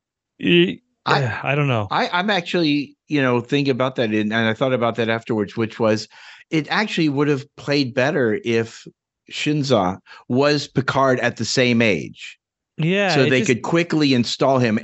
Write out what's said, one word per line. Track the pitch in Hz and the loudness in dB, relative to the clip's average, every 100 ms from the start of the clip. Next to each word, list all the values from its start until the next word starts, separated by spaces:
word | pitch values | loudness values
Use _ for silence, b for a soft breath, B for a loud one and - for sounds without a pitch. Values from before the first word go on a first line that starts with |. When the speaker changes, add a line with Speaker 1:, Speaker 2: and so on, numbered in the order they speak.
| _ _ _ - | _ _ _ -6
Speaker 1:
y-, | 180 175 185 - _ _ | 2 4 2 -2 _ _
Speaker 2:
I | - 147 123 101 | -2 0 0 -4
Speaker 1:
<sighs> | 135 | -4
I | |
don't | 143 143 | -2 0
know. | 117 104 | 0 -2
Speaker 2:
I, | 156 247 | -2 -2
I'm | 180 202 | -2 -2
actually, | 196 175 180 156 147 131 _ - | -2 -2 0 0 0 -4 _ -6
you | 147 | 0
know, | 131 120 | 2 0
thinking | 113 143 139 | 0 0 0
about | 127 131 135 | 0 -2 0
that, | 113 | 0
and, | 107 107 | 0 0
and | 113 113 | 0 0
I | |
thought | 107 135 | 0 0
about | 127 117 113 | 0 0 -2
that | 110 | -2
afterwards, | 113 - 110 95 - | -2 -2 -2 -2 -2
which | 110 - | -4 0
was, | 110 107 - B B B _ | 0 0 -4 B B B _
it | 160 147 | -4 -2
actually | 170 214 185 156 | -2 -2 0 0
would | 135 147 | 0 0
have | 139 131 - | -2 -6 -12
played | - 147 131 | -4 -2 0
better | 123 131 151 117 104 | 0 0 0 0 0
if | 117 113 113 - - - _ _ - | 0 -2 -2 -8 -20 -20 _ _ -16
Shinza | - 151 151 139 113 90 98 B B - | -8 -2 -2 2 2 2 -2 B B -4
was | 123 143 147 - | 0 2 0 -2
Picard | - 123 139 135 127 | -2 0 2 2 2
at | 120 - | 0 -2
the | |
same | 113 - 123 117 | -2 0 2 4
age. | 117 82 58 - - - _ _ _ - | 2 0 -4 -14 -20 -20 _ _ _ -4
Speaker 1:
Yeah, | 160 196 196 | -2 0 2
Speaker 2:
So | 151 | 2
Speaker 1:
it | 131 | 2
Speaker 2:
they | 127 | 2
Speaker 1:
just | 131 | 2
Speaker 2:
could | 117 | 0
quickly | - 170 170 156 147 | 0 0 0 0 2
install | 131 117 - 139 135 | 2 0 0 0 2
him, | 120 110 | 2 0